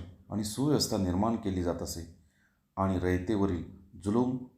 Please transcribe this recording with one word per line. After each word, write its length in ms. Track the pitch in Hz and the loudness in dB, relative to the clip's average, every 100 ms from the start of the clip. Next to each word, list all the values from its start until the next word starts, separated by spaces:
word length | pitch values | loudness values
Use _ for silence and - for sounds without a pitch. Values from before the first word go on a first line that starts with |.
| 87 - - | -8 -16 -8
आणि 140 | 101 | -6
सुव्यवस्था 520 | 104 - 143 127 - 107 | -4 -2 2 2 2 0
निर्माण 400 | 92 87 110 117 | 0 2 0 0
केली 260 | 98 92 | -2 0
जात 200 | 87 80 | 0 -2
असे 320 | - 85 82 - _ _ _ _ _ - | -6 -8 -12 -18 _ _ _ _ _ 0
आणि 220 | 95 92 | 0 2
रयतेवरील 680 | 90 90 90 104 98 87 78 - - - | 2 2 2 2 2 0 -4 -14 -20 -6
जुलूम 380 | 98 113 127 131 - | 2 2 2 0 -6